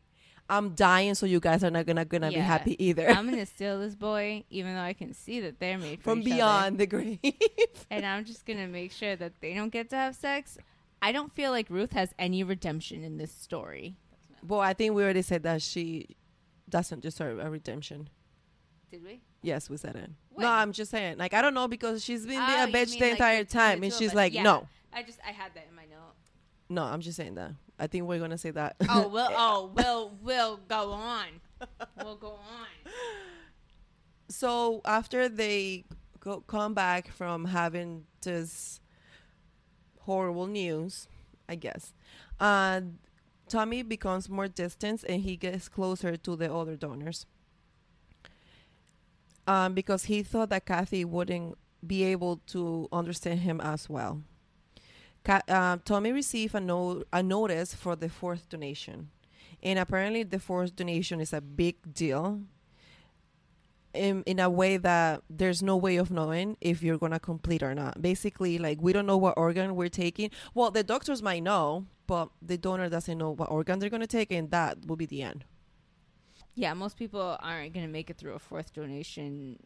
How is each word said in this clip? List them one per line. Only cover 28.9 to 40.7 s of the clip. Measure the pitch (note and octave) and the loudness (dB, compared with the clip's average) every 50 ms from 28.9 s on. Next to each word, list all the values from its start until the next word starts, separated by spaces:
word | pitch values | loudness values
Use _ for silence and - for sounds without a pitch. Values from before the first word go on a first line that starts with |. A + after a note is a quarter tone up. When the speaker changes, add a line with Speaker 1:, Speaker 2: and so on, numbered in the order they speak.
| A#3+ - G#3 G3+ | 4 4 4 4
Speaker 1:
<laughs> | |
Speaker 2:
we'll, | G3+ A3+ B3 B3 | 0 0 0 2
oh, | - A#3+ A#3 A3+ G#3 G3 F#3+ F#3 G3 | 2 4 4 4 4 2 0 0 0
we'll, | A3+ B3 B3 A#3+ A#3 A3 G#3 G3+ G3 | 0 2 2 0 -2 -4 -8 -12 -10
we'll | G#3+ B3 B3+ B3 A3+ A3 G#3+ G3 F#3+ F#3 | -6 -2 0 0 0 0 -4 -8 -6 -4
go | A3+ G#3+ G#3 G3+ | -4 -2 -2 -4
on. | G3+ G#3 A3 A#3+ A#3+ A3 G3 E3 D#3 E3+ - - - - | -6 -8 -6 -6 -6 -6 -6 -8 -12 -16 -20 -20 -18 -18
Speaker 1:
<laughs> | B3+ - - - A#3 - _ - | -18 -16 -14 -16 -16 -14 _ -14
Speaker 2:
We'll | C4+ G#3+ G#3+ | -14 -14 -14
go | G#3+ G#3+ G#3+ | -14 -16 -16
on. | G#3 G3+ G3+ G#3+ A#3 A#3+ A3+ G#3 - - - E4+ G#4+ B4 B4 A#4 G#4+ G4+ F#4+ F4+ F4 E4+ E4 - _ _ _ _ _ - - _ _ _ _ _ _ _ _ - | -16 -16 -18 -18 -18 -18 -18 -18 -20 -20 -18 -16 -12 -10 -10 -10 -10 -12 -16 -18 -20 -20 -20 -20 _ _ _ _ _ -20 -20 _ _ _ _ _ _ _ _ -12
Speaker 1:
So | G3+ - C4 B3 A#3+ A#3+ A#3+ A#3 A3+ G#3 - | -6 -4 -2 0 0 2 2 0 0 -2 0
after | - G#3+ A3+ A3 - B3+ B3+ B3+ B3 | 0 0 0 0 0 0 2 2 2
they | A3 G#3+ A3 G#3 G#3 G3+ G3 F#3+ F#3+ F3+ - - - - - - - - | 0 0 0 0 0 0 -2 -2 -6 -8 -10 -14 -18 -20 -20 -20 -20 -12
go, | - G3 G3+ - | -8 -8 -8 -8
come | - - A3 G#3 G#3 G#3+ G#3+ | -6 -4 -2 -2 -2 0 0
back | G3+ F#3+ F3+ F3+ F3+ F3 - | 2 2 2 2 0 -2 -6
from | - - F3+ F3 F3 E3 E3 | -8 -8 -6 -4 -4 -4 -4
having | F#3 F3+ F3 E3+ E3+ E3 F3 F3 E3+ E3 D#3+ D#3 _ _ _ | -2 0 0 0 0 0 -4 -6 -6 -10 -12 -14 _ _ _
this | - F#3 F3 E3+ E3 E3 - - - - - - _ _ _ _ _ _ - - _ _ _ _ _ _ _ _ _ _ _ _ _ _ _ _ | -6 -4 -4 -4 -4 -6 -8 -12 -12 -12 -14 -18 _ _ _ _ _ _ -20 -20 _ _ _ _ _ _ _ _ _ _ _ _ _ _ _ _
horrible | - G3 F#3+ F#3+ F#3+ F3+ F3 F3 F3+ | -6 -2 0 0 0 0 -2 -4 -4
news, | G3 G#3 G#3 F#3 E3+ | -4 -4 -4 -2 -2